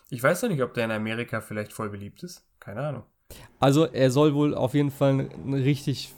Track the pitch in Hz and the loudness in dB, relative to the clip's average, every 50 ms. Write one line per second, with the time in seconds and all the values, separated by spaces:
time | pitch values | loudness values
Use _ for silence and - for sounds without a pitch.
0 | _ - 135 117 131 151 180 175 247 233 175 135 123 120 - 120 113 113 110 107 | _ -12 -6 0 0 0 2 2 0 -2 0 0 -2 -2 -2 -2 -2 -2 -2 -2
1 | 107 110 113 117 120 - 120 110 - - 107 107 104 - - - 110 101 104 101 | -4 -4 -4 -6 -6 -6 -6 -8 -8 -6 -8 -8 -8 -8 -8 -8 -8 -8 -8 -10
2 | 101 104 - - 180 175 - - _ _ _ _ - - 101 117 143 151 131 110 | -14 -14 -16 -14 -16 -16 -16 -16 _ _ _ _ -16 -12 -10 -8 -6 -6 -8 -8
3 | - _ _ _ _ - - - - - _ - 127 143 139 156 160 156 - 120 | -12 _ _ _ _ -20 -20 -20 -20 -14 _ 0 2 4 6 6 4 4 4 4
4 | 135 127 120 143 151 156 143 147 147 147 - - 127 123 - 143 143 143 139 - | 4 4 6 6 4 4 4 4 2 2 2 0 -2 0 2 2 0 0 0 2
5 | 143 135 135 135 135 - - - - 127 139 139 127 139 147 139 - 147 123 - | 2 2 2 2 0 -4 -8 -10 -8 -4 -2 0 2 2 2 0 0 -4 -4 -4
6 | - - - | -6 -14 -16